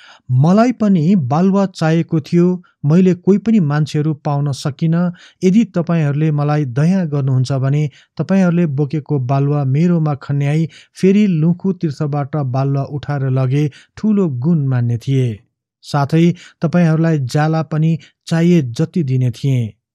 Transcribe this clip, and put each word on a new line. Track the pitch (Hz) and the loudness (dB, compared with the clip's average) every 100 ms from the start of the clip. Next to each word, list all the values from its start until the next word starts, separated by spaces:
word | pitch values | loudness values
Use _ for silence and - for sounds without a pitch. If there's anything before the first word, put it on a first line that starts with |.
| - - - | -20 -16 -2
"मलाई | 127 156 202 254 | 2 4 2 0
पनि | 240 214 180 156 202 | -2 0 2 2 0
बालुवा | 123 151 190 196 190 | 0 0 2 0 -2
चाहिएको | - 160 165 160 160 | -2 -2 0 0 -4
थियो, | - 170 175 180 - _ | 0 0 2 0 -10 _
मैले | 143 175 185 | 2 4 4
कोही | 175 185 202 | 2 0 0
पनि | 226 220 | 2 0
मान्छेहरू | 143 147 143 151 156 | 2 0 -2 -2 -2
पाउन | 151 156 143 147 | -2 -4 -2 -4
सकिनँ। | 131 156 - 160 165 175 175 - - | -4 -6 -4 -2 0 -2 -4 -16 -2
यदि | 185 214 | 2 2
तपाईँहरूले | - 175 160 170 147 143 156 | 2 -2 -2 0 0 0 0
मलाई | 147 147 151 | 0 0 0
दया | 135 117 160 190 | -2 0 0 0
गर्नुहुन्छ | 165 143 135 131 127 | -2 -2 0 0 0
भने | 135 135 147 147 - _ - | -2 0 0 -2 -8 _ -8
तपाईँहरूले | 143 196 180 175 170 | -2 2 2 2 0
बोकेको | 139 139 156 - 147 | 0 -2 -4 -4 -4
बालुवा | 123 139 143 147 | 0 0 0 0
मेरोमा | 135 143 175 170 151 | 0 0 0 0 -2
खन्याई | 139 - 143 143 156 165 - _ | -4 -4 -4 -2 -2 -2 -8 _
फेरि | - 185 208 208 | -2 2 2 2
लुखु | 156 165 175 196 | 2 0 0 -4
तीर्थबाट | 185 156 143 151 147 139 151 | -4 -4 -4 -4 -4 -4 -4
बालुवा | 131 131 139 139 | -2 -2 -2 -2
उठाएर | 135 147 - 143 135 | -4 -8 -6 -4 -2
लगे | 131 127 143 151 - _ - | 0 0 0 -2 -6 _ -4
ठुलो | 214 202 175 | 0 0 0
गुण | 123 151 165 135 | -2 0 0 0
मान्ने | 123 120 117 | 0 0 -2
थिए। | - 135 120 101 _ _ _ _ | -2 0 0 -4 _ _ _ _
साथै | - 147 139 160 170 175 - - | -4 -2 0 2 2 0 -8 -6
तपाईँहरूलाई | 160 175 165 160 165 151 | -2 2 2 2 2 0
ज्याला | 123 151 156 160 | -2 0 0 0
पनि | 156 156 160 165 - _ - | -2 -2 0 -2 -6 _ -4
चाहिए | 165 170 175 | 0 4 2
जति | 123 113 160 185 | 0 -4 -4 -2
दिने | 135 131 127 | -2 0 -2
थिएँ" | - 139 127 110 - _ | -2 -2 -2 -4 -10 _